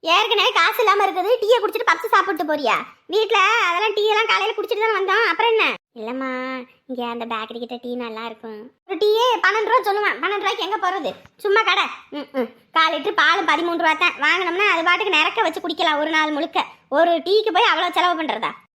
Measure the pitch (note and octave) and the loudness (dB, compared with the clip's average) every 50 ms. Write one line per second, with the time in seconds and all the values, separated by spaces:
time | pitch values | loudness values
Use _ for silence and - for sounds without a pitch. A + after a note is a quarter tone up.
0 | - E4 E4 F#4 G#4+ A4+ A4+ G#4 F#4+ B4 B4+ A4 - F#4 A4+ - B4 G#4 G4 G4+ | 0 2 2 2 2 2 0 2 2 2 2 2 2 2 2 2 2 2 4 4
1 | G#4 F#4+ E4+ F4+ F4+ G4+ B4 A#4+ G#4+ G4+ A#4+ A#4+ F#4+ G#4 - A4 A#4+ - E4 E4+ | 2 0 0 -2 0 0 0 0 4 4 2 4 2 -2 -4 -2 0 0 -2 0
2 | - - - G4+ F#4+ G4 G4 D4+ F4+ D4+ D#4 D4 D4 A3+ G3+ D#3+ - - - _ | 0 2 2 2 2 2 0 -2 -2 -2 -2 -2 0 0 0 0 -2 -6 -16 _
3 | _ _ D#4+ G#4 A4 G4+ A4+ G4+ F#4+ G4+ A4 A#4 G#4 F4 E4+ F4 G#4 A4 G4+ G#4+ | _ _ 0 0 0 2 2 2 4 4 2 2 2 0 0 0 0 0 0 0
4 | G#4 G#4+ G#4 G#4 A4+ G#4+ - F#4+ F#4+ G#4+ A4+ - - - A#4+ G4 A4 A4+ A4 F#4+ | 2 2 2 2 2 2 2 0 0 -2 -2 -4 -4 -4 -2 0 0 0 0 0
5 | G4 F#4 F#4+ G#4+ A#4 G#4 E4+ D#4+ A4+ A#4 A4+ A4 F#4+ D4 A#3 F3+ _ _ _ A#3+ | 0 0 2 2 2 0 0 2 2 2 2 2 2 0 -2 -6 _ _ _ -14
6 | G#3+ A3 B3 C4 C4+ C4 B3+ B3+ B3+ C4 C4 C4 B3 B3 _ _ _ _ C4 B3 | -10 -10 -8 -6 -6 -6 -6 -6 -8 -8 -8 -10 -12 _ _ _ _ _ -10 -8
7 | A#3+ A#3+ A#3 A#3+ A#3 A#3 A#3 A3 A3 A3 A3+ A#3 A#3+ A3+ B3 A#3+ - A#3+ B3 B3 | -6 -6 -6 -8 -8 -6 -6 -8 -8 -8 -10 -12 -10 -10 -12 -12 -10 -8 -8 -8
8 | B3 A#3 A3 A3 A3+ A#3 A3 A3 - A3+ A3 G#3+ A3 B3+ _ _ _ _ F#4+ D#4+ | -8 -8 -10 -10 -10 -12 -12 -14 -16 -16 -14 -14 -16 -20 _ _ _ _ -4 0
9 | G4 G#4 G#4+ A4 A#4 B4+ A#4+ F#4 - F#4 G4+ A4 G#4+ - A4+ B4+ G4+ G#4+ G4 G#4 | 2 2 4 4 4 2 2 2 2 2 2 2 0 2 2 2 2 2 -2 0
10 | G#4 G4 C4 - C#4+ F4+ G#4 G4+ F4+ G4 G4+ G4 F4+ E4+ G4+ G#4+ G4+ F4+ F#4 G4 | 0 -2 -2 -2 -4 -4 -2 -2 -2 -4 -4 -4 -4 -4 -4 -2 -2 -2 -4 -2
11 | D4+ C4 C#4 - - - _ _ - G#4 G4 A4 A4 G4+ F4+ G4 F4+ C4+ - - | -6 -6 -8 -10 -18 -20 _ _ -2 0 2 2 2 2 0 0 0 -2 -4 -12
12 | - _ - D4 C#4 - _ C#4 A3+ A3 - _ _ _ _ E4 D#4+ E4 E4 D4+ | -16 _ -12 -12 -12 -8 _ -6 -6 -6 -8 _ _ _ _ 2 2 2 0 -2
13 | C#4 G4+ - - D4+ D4+ E4+ F#4+ F4 D#4+ D4+ D4 E4+ F4 E4+ E4+ F4 D#4+ D#4+ D#4 | -4 -2 0 2 2 4 4 2 2 0 0 0 0 -2 -2 0 2 2 2 2
14 | F4+ F4 - - C4+ D4+ E4 F4+ F#4+ F4 E4+ F4+ G#4 G#4 F4+ E4 E4 F4 F4 F4+ | 2 0 0 0 0 0 0 0 0 -2 0 0 2 2 2 2 2 2 0 0
15 | A4 G#4 F4+ D4+ D#4 F4+ - - A4 E4 D#4+ F#4+ - F4 D#4+ - F4+ E4 D4+ C#4+ | 0 0 2 2 2 0 0 0 -2 0 -2 -4 -8 -8 -4 -2 0 0 0 0
16 | D4+ D#4 D#4+ D#4 D#4 D4+ D4+ C#4+ D#4 D#4+ - F4 C#4+ - - _ _ _ C4 C#4+ | -2 0 0 0 0 0 -2 -4 -4 -4 -2 -4 -4 -4 -8 _ _ _ 2 2
17 | E4 F4 E4+ E4 - E4+ F#4+ A4 G#4+ A4 E4+ F4+ A#4 G#4 E4+ D#4 F4+ F4+ F4 - | 4 4 2 0 0 2 0 2 2 2 2 2 4 4 2 2 0 -2 0 0
18 | D#4+ F4+ F4 D#4+ D#4+ C#4 G#3 A3 A3 - - - _ _ _ | 0 0 0 0 -2 -4 -4 -4 -4 -6 -8 -8 _ _ _